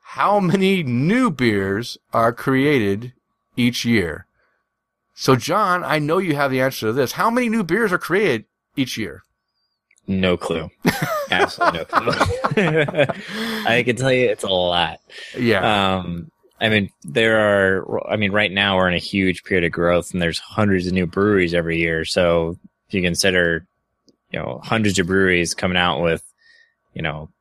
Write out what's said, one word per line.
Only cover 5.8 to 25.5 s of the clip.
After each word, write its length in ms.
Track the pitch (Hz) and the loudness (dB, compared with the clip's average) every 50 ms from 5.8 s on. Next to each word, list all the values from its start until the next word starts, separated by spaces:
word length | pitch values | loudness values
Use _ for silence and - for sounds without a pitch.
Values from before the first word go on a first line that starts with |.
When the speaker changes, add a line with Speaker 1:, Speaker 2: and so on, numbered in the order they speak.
| 160 | 0
Speaker 1:
I 140 | 127 147 156 | -2 -2 -2
know 200 | 147 147 160 190 | 0 0 0 0
you 160 | 196 175 143 | 0 0 0
have 140 | 143 143 139 | 0 0 0
the 100 | 131 127 131 | 0 0 0
answer 240 | 135 131 - - | 0 -2 -2 -4
to 60 | 110 113 | -2 0
this. 200 | 135 131 117 - | 0 -2 -2 -2
How 160 | - 180 220 | -2 -2 0
many 180 | 233 247 247 233 | 0 0 0 0
new 120 | 214 226 214 | 0 -2 -2
beers 280 | 156 170 214 233 202 180 | 0 0 0 0 0 -2
are 60 | 170 | -2
created 480 | - - 156 196 220 180 127 110 101 _ _ _ _ _ _ | -2 -2 0 0 2 2 0 -2 -4 _ _ _ _ _ _
each 200 | - 135 123 - | -4 -4 -4 -4
year? 260 | 117 107 85 67 90 _ _ _ _ _ _ _ _ _ _ _ _ _ _ _ _ _ | -8 -8 -10 -10 -16 _ _ _ _ _ _ _ _ _ _ _ _ _ _ _ _ _
Speaker 2:
No 300 | - 98 95 95 92 90 | -4 -2 0 2 2 0
clue. 340 | 85 - - 82 82 80 80 _ _ - - - - | 0 -2 -4 -4 -4 -6 -8 _ _ -2 -2 -2 -2
<laughs> 300 | - 698 659 605 587 539 | -4 -4 -4 -4 -4 -2
Absolutely 480 | - - - - - - 349 - - 82 | 0 0 0 0 0 0 -2 0 0 -2
no 40 | 82 | -8
clue. 280 | - - 311 - 117 - - 277 - 480 508 - - - | -2 -2 -2 0 0 0 0 0 0 0 -2 -2 -2 0
<laughs> 500 | - 196 165 156 160 147 139 180 160 143 131 165 190 - - 190 214 226 226 226 220 214 | 0 0 2 2 0 0 0 2 0 0 0 0 -8 -10 -12 -10 -8 -6 -6 -6 -4 -2
I 160 | - 113 123 120 | 0 0 2 2
can 120 | 120 120 | 0 -2
tell 160 | 104 131 135 131 | 0 2 2 2
you 160 | 127 127 113 | 2 2 0
it's 140 | 107 - - | 0 -2 -2
a 40 | 104 | -2
lot. 500 | 95 90 90 87 87 87 85 80 80 - _ _ - - - - - - | 0 0 2 2 2 0 0 -2 -4 -12 _ _ -20 -18 -18 -14 -6 -2
Speaker 1:
Yeah. 580 | 127 117 107 98 - 120 107 101 98 95 95 95 | 0 2 2 2 2 2 2 2 2 0 0 -2
Speaker 2:
Um, 320 | 90 87 87 85 85 - _ _ _ _ _ _ | -4 -6 -8 -10 -10 -14 _ _ _ _ _ _
I 80 | - 110 | 0 2
mean, 200 | 107 107 101 90 _ _ _ | 2 2 0 -2 _ _ _
there 360 | - 143 120 113 113 110 110 | -4 -2 0 2 4 4 4
are, 720 | 107 104 101 101 98 95 95 92 - - 117 101 - - | 4 4 4 4 4 2 2 0 -2 -4 -6 -6 -4 -2
I 60 | 101 | -2
mean, 160 | 107 107 98 95 | 0 0 0 2
right 180 | 104 104 98 | 2 0 2
now 260 | 90 98 101 101 98 | 2 2 2 4 4
we're 120 | 92 92 90 | 4 4 2
in 60 | 87 | 2
a 40 | 85 | 0
huge 460 | - - - 101 95 92 87 - - | -2 -2 0 0 2 2 0 -2 -4
period 200 | - 101 92 85 | -2 0 0 0
of 60 | 85 - | 0 -2
growth, 400 | - 85 87 87 85 80 - - | 0 0 2 2 2 0 -2 -4
and 100 | 92 87 | -2 -2
there's 160 | 82 80 - | -2 -2 -4
hundreds 480 | - - - - 107 101 98 92 87 | -10 -8 -2 0 0 2 2 0 0
of 60 | 90 90 | 0 0
new 120 | 92 90 | 0 -2
breweries 460 | 82 - 95 98 104 104 95 90 85 85 | -2 0 0 2 2 4 2 2 2 0
every 240 | 87 85 85 82 82 | 0 0 0 -2 -2
year. 260 | 85 82 82 80 80 | 0 0 -2 -2 -4
So 520 | - - - 90 85 85 85 82 85 87 - _ - _ _ _ _ | -2 0 2 2 4 2 2 0 -2 -6 -8 _ -20 _ _ _ _
if 60 | - | -4
you 80 | 98 90 | -2 0
consider, 640 | 90 85 - - 98 92 90 87 85 82 80 - _ _ _ _ _ _ _ _ _ _ _ _ _ | 0 -2 0 0 2 2 2 2 2 0 -2 -6 _ _ _ _ _ _ _ _ _ _ _ _ _
you 80 | - - | -10 -8
know, 220 | - - 64 - - | -8 -8 -10 -12 -4
hundreds 360 | - - 113 107 104 92 92 | -2 -2 0 0 0 0 0
of 80 | 92 | 0
breweries 480 | 85 95 95 95 92 90 87 87 82 | 0 2 2 2 2 2 2 0 -2